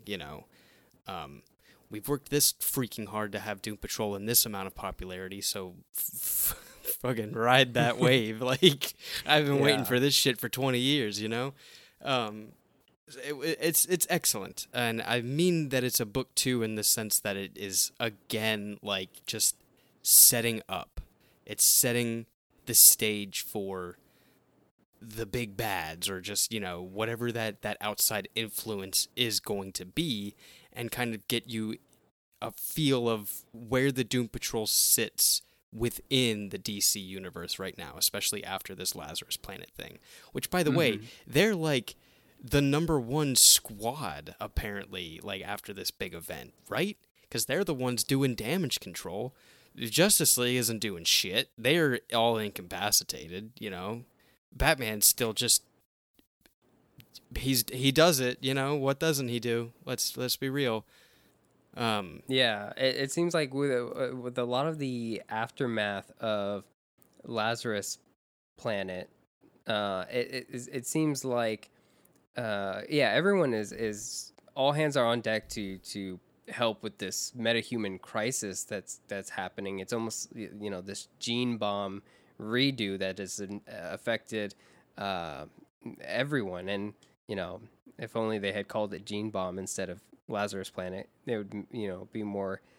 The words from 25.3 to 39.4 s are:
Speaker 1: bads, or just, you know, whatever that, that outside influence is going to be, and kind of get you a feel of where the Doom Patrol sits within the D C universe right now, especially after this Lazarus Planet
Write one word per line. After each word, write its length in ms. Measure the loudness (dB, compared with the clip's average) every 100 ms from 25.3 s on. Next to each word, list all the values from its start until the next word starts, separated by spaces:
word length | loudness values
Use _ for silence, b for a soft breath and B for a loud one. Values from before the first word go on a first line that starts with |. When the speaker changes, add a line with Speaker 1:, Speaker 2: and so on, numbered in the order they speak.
| -4 -4 -4
Speaker 1:
bads, 540 | -2 -2 -2 -4 -6
or 100 | -4
just, 320 | -4 -2 0
you 80 | -2
know, 220 | -4 -6
whatever 500 | -8 -4 -2 -2 -2
that, 300 | -2 -4 -4
that 160 | -6 -4
outside 480 | -4 0 0 0 -2
influence 760 | -4 -4 -4 -4 -6 -2 -2 0 0
is 240 | 0 0
going 320 | -2 -4 -4
to 120 | -10 -6
be, 480 | -2 -2 -2 -6 B B B B
and 180 | -10 -6
kind 220 | -2 -2
of 140 | -4 -2
get 200 | -2 -2
you 300 | -4 -4 -6 _ _ _ _ _ -10
a 80 | -8
feel 580 | -6 -4 2 4 4 2
of 360 | 0 -4 -10 -14
where 400 | -16 0 2 4
the 120 | 2
Doom 260 | 2 0 0
Patrol 360 | -4 -4 -2 2
sits 800 | 4 6 4 2 2 2 2 b b _
within 800 | -2 -2 -2 0 2 4 0 -4
the 80 | -8
D 240 | -6 0
C 180 | 0 0
universe 600 | -4 -10 -10 -8 -8 -6
right 180 | -6 -8
now, 160 | -10 -2
especially 460 | -2 0 -2 -4
after 300 | -6 -8 -8
this 220 | -8 -6 -6
Lazarus 420 | -8 -10 -8
Planet 320 | -8